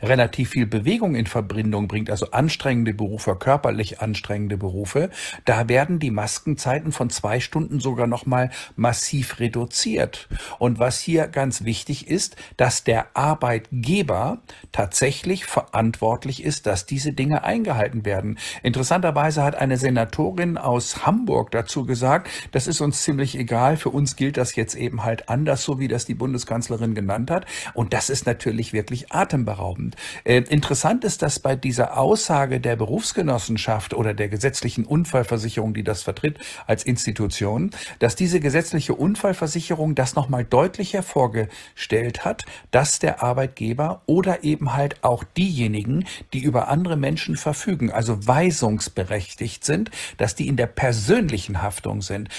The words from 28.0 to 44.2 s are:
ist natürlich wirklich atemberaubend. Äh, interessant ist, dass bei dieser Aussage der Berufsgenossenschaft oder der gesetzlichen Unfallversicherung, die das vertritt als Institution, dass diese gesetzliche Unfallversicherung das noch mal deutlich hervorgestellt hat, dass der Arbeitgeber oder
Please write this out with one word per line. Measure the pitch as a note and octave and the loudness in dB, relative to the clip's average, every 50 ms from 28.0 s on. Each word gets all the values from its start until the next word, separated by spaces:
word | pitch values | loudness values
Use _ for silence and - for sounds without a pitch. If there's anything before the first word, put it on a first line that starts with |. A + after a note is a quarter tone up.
| - - | 0 0
ist | C#3 B2+ - | -2 -2 0
natürlich | B2+ A#2 - - A#2+ G#2+ A2+ A2+ - - | -2 -2 -2 -2 -4 -2 -2 -4 -4 -4
wirklich | G#2+ G#2 - B2 B2 - - | -4 -4 -4 -6 -8 -8 -4
atemberaubend. | - E3 G3 - D#3+ C3+ A#2 A2 G#2 F#2+ F#2 F#2 F#2 - A2 A#2 - - - - - - - | 0 0 0 2 2 0 0 0 -2 -4 -4 -6 -6 -6 -6 -8 -8 -10 -12 -14 -12 -4 2
Äh, | - B2 B2 A#2+ - | 4 4 4 4 4
interessant | D3+ D3 C#3+ - C#3+ C3 - D#3 A#3 B3 A3+ | 2 2 2 2 0 2 2 2 2 2 0
ist, | G3+ - - | -2 -2 0
dass | D#3+ D3 - - | 0 -2 -2 0
bei | - C3+ C3+ | 0 0 -2
dieser | C3+ - C3+ A#2+ B2 A#2+ - - | 0 0 -2 2 2 0 2 2
Aussage | C3 C3+ - G#3+ G#3+ - - E3 C#3 C#3 C3 B2+ B2+ | 2 4 4 4 2 2 2 2 2 2 2 0 0
der | B2 B2 A#2 | 0 0 0
Berufsgenossenschaft | A2 A2 G#2+ C3 G#3+ A3 - - G#3+ F3 D3 B2+ A2+ - - A2+ G#2+ - - A2 G#2 - - - | 0 0 0 0 -2 -2 -2 -2 0 0 2 0 0 0 -2 -4 -2 0 0 -2 -2 -2 -4 -2
oder | A2+ A2+ A2 G2+ | 0 0 0 0
der | G2+ G#2 G2+ | -2 -2 -2
gesetzlichen | G#2+ G#2 A2+ C#3 C3 - - A#2+ - - A2 | -2 0 0 0 0 0 -4 -4 -2 -2 -2
Unfallversicherung, | - D3+ D#3+ E3+ - - C3 A#2 - B2 A2 G#2 A#2 - A#2 G#2+ A2 G#2 | 0 2 2 2 2 2 0 2 2 0 -2 -2 -2 -2 -2 -2 -2 -2
die | A2 G2+ | -2 -2
das | G#2+ G#2 - | -2 -2 -4
vertritt | - - A2 - - D3+ D3 - - - - - - | -4 -6 -6 -2 -2 -2 -2 -4 -12 -14 -14 -10 -2
als | - A2 - | -2 -2 0
Institution, | - - B2 - - - G2+ - G#2+ G2 - - G#2+ G2 G#2+ B2 E3+ G#3+ - - - - - - | 0 -2 -2 0 0 -4 -2 -2 -2 -2 0 0 0 0 0 0 -2 -2 -4 -8 -14 -10 -2 0
dass | A#2 A#2 - | 2 2 2
diese | - F#3 F3 F3 F3 | 2 0 2 2 2
gesetzliche | D3 C#3+ C3 E3 E3+ - - D3+ C3 - D#3 | 2 4 2 2 0 2 -2 -2 0 0 0
Unfallversicherung | - C#3 F#3+ G#3+ - - G3+ F3+ - F3 D3+ - E3+ D#3+ - E3+ D#3 D#3 D#3 D3 | 0 2 0 0 2 2 0 2 2 -2 -2 -2 -4 -2 -2 -2 0 0 0 2
das | C3+ B2+ B2 - | 2 2 2 2
noch | D3+ C3+ B2+ | 0 0 2
mal | C3+ B2 A#2 | 0 0 2
deutlich | - B2 B2+ D#3 F#3 F#3 - G3+ - | 4 6 6 6 6 2 -4 -6 -2
hervorgestellt | - G3 F#3 - - C#3+ C3 A#2 G#2+ A#2 G#2+ G#2+ - - - - - - - - G#2+ A2+ A#2+ A#2+ A#2 - - | -2 -4 -2 0 2 2 2 4 2 0 -2 -2 -4 -14 -20 -18 -14 -12 -4 0 0 0 0 0 -4 -4 -4
hat, | F3+ A3+ - - - - - - - | -4 -4 -4 -8 -16 -16 -18 -6 2
dass | - B2 D3+ D3 - - | 4 4 4 4 2 2
der | - D#3 - - | 2 0 0 2
Arbeitgeber | A#2 B2 B2 C3+ C3+ C3 - - A2 A2 A#2 C3 D3+ D#3+ - - - | 0 0 0 0 -2 -2 -4 -4 -4 -2 0 0 0 -2 -2 -4 0
oder | - D#3 F#3 | 2 4 4